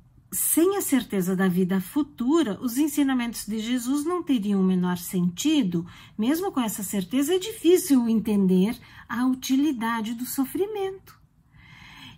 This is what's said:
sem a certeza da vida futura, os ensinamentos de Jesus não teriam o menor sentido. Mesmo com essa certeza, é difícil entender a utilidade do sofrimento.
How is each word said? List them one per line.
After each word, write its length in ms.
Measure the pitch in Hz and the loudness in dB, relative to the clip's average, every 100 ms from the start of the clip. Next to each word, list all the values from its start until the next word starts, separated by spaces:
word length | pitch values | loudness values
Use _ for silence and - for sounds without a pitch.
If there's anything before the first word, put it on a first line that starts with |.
| _ - _ | _ -20 _
sem 440 | - - 302 359 403 | -6 0 2 2 2
a 60 | |
certeza 520 | - 262 202 202 180 | 0 0 0 -2 0
da 140 | 190 190 | 2 2
vida 320 | 175 180 190 | 2 2 0
futura, 800 | 180 294 302 - 240 330 240 185 | -2 -4 -4 -2 2 2 2 -4
os 160 | 247 240 | -4 0
ensinamentos 720 | 302 294 277 254 233 - - | 0 2 2 0 -2 -6 -6
de 120 | 220 | -6
Jesus 460 | 220 254 240 285 | -2 -2 -2 -2
não 180 | 302 359 | -2 -2
teriam 380 | 330 254 202 196 | 0 0 2 2
o 40 | |
menor 340 | 185 185 180 180 | 2 2 0 -2
sentido. 880 | - 185 175 175 285 311 190 170 170 - - - | -4 -2 -2 0 0 2 2 -2 -6 -14 -14 -4
Mesmo 340 | 226 320 381 | -2 0 -2
com 80 | 269 | -2
essa 220 | 220 - | -4 -6
certeza, 520 | 185 202 190 254 285 | -6 -4 -2 -2 0
é 40 | 370 | 0
difícil 680 | 427 - 320 359 - 262 233 | -2 0 4 4 4 2 4
entender 720 | 226 220 202 190 185 202 240 - - - | 0 2 2 4 4 2 -2 -14 -20 -10
a 160 | 233 262 | -2 0
utilidade 880 | 254 - 269 302 247 226 233 214 | -2 0 2 2 0 -2 -4 -4
do 120 | 233 247 | -6 -6
sofrimento. 920 | - 262 - 415 415 381 392 - - _ _ _ - - - - - - | -4 -4 -2 -4 -2 -6 -8 -16 -20 _ _ _ -20 -20 -20 -20 -20 -20